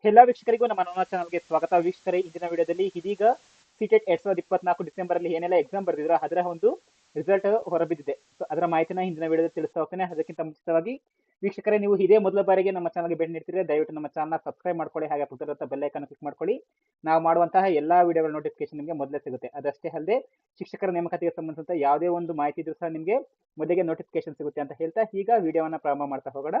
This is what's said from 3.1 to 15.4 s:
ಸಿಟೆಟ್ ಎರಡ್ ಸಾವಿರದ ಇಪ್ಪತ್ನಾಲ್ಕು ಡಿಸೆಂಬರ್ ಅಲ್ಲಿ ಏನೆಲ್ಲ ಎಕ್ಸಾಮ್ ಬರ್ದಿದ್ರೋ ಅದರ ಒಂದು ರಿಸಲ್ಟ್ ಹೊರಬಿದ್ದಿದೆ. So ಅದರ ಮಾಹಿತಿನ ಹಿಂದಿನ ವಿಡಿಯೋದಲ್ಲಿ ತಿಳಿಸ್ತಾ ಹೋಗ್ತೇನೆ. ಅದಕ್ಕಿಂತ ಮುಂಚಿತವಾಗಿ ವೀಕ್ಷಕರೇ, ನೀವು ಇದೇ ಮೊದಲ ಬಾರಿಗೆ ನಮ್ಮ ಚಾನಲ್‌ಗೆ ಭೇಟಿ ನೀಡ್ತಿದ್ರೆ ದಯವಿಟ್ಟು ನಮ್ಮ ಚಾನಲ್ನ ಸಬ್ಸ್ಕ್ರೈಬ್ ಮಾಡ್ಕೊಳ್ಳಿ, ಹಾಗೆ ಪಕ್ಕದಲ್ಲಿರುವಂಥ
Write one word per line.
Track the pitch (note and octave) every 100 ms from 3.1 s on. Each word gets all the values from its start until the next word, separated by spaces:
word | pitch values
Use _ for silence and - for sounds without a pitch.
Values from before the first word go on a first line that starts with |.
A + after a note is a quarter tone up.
| G3+ G#3+ C4 _ _ _ _
ಸಿಟೆಟ್ | G#3+ A3 G#3
ಎರಡ್ | E3
ಸಾವಿರದ | G3+ F3+
ಇಪ್ಪತ್ನಾಲ್ಕು | - F3+ F3+ F3
ಡಿಸೆಂಬರ್ | E3 - F3+ F3
ಅಲ್ಲಿ | F3
ಏನೆಲ್ಲ | E3 F3 F3+
ಎಕ್ಸಾಮ್ | D3 G3 F#3
ಬರ್ದಿದ್ರೋ | D3+ D3+ E3
ಅದರ | D#3 E3 F3+
ಒಂದು | E3+ G#3+ F4 _ _ _ D3+
ರಿಸಲ್ಟ್ | D3+ G3 G3 A3
ಹೊರಬಿದ್ದಿದೆ. | F#3+ E3+ E3 D#3+ C#3+ C3+ _
So | _ F3+
ಅದರ | D#3 E3+
ಮಾಹಿತಿನ | E3 E3 F#3 F#3
ಹಿಂದಿನ | D#3 D#3+
ವಿಡಿಯೋದಲ್ಲಿ | D#3+ E3 -
ತಿಳಿಸ್ತಾ | D#3 E3+
ಹೋಗ್ತೇನೆ. | D#3 F#3
ಅದಕ್ಕಿಂತ | F3+ D#3+ D#3+ E3
ಮುಂಚಿತವಾಗಿ | D#3 D3+ - E3 F3+ C4+ _ _ _ _
ವೀಕ್ಷಕರೇ, | G3 - G#3+ G#3+
ನೀವು | G3+ G3
ಇದೇ | F#3 G#3+
ಮೊದಲ | F#3+ G3
ಬಾರಿಗೆ | F#3+ F#3+ F#3+ F#3
ನಮ್ಮ | E3+
ಚಾನಲ್‌ಗೆ | F3 E3+ E3
ಭೇಟಿ | E3
ನೀಡ್ತಿದ್ರೆ | E3 - F3+ E3+
ದಯವಿಟ್ಟು | D3+ D3+ D#3
ನಮ್ಮ | D3+
ಚಾನಲ್ನ | D#3+ D#3 D#3+
ಸಬ್ಸ್ಕ್ರೈಬ್ | - - F3+ E3+
ಮಾಡ್ಕೊಳ್ಳಿ, | D#3 D#3+ D3+
ಹಾಗೆ | D3
ಪಕ್ಕದಲ್ಲಿರುವಂಥ | C#3 C3